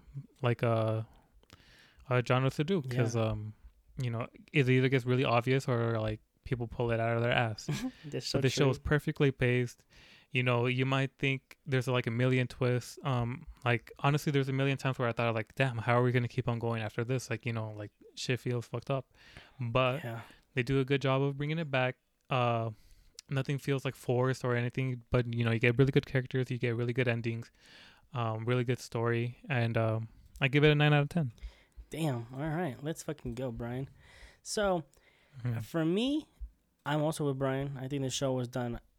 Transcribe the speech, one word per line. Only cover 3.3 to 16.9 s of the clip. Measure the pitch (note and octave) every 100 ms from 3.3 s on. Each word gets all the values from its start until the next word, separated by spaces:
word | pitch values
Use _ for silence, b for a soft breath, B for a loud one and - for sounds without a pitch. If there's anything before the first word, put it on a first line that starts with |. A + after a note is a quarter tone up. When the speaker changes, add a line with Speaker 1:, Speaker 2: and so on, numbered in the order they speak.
| G#2+ G#2+ - - _ _ -
Speaker 1:
you | B2
know, | A2+ - - -
it | D3+ B2+
either | B2+ C3
gets | C3 B2
really | B2 C3+
obvious | A#2+ B2 C3 C3+
or, | A#2+ A#2 A2+
like, | A2 A2 _ _
people | - A#2+ A#2
pull | - A#2+
it | A2+
out | A2+ A#2
of |
their | A#2+
ass. | C3 A#2 G#2+ -
Speaker 2:
<laughs> | D3 B3+ - D3+
That's |
Speaker 1:
But | C3+
Speaker 2:
so | - B2
Speaker 1:
this | C3+
show | - C#3+
Speaker 2:
true. |
Speaker 1:
is | B2+
perfectly | - D3 - - C#3
paced. | - B2 B2 A#2+ - _ B B B B
You | B2+
know, | B2 A#2+ B2
you | B2+ C3
might | C3+ C3+ -
think | C#3 C3+ _ - -
there's, | C3 B2
like, | B2 B2
a |
million | A#2 C3 B2+ B2
twists. | - B2+ B2 - -
Um, | F#3+ B2 A#2+ B2 - - A#2+
like, | A#2 - -
honestly, | C#3 D3 -
there's | C#3+ C3+
a |
million | C3+ C#3 C3+
times | C3+ C3
where | B2
I |
thought, | A#2 A#2
like, | A2+ A2 -
"Damn, | C3+ A#2
how | G#2+ A#2+
are |
we | B2
gonna | B2 A#2+
keep | - B2
on | A#2
going | A#2 A2+
after | G#2+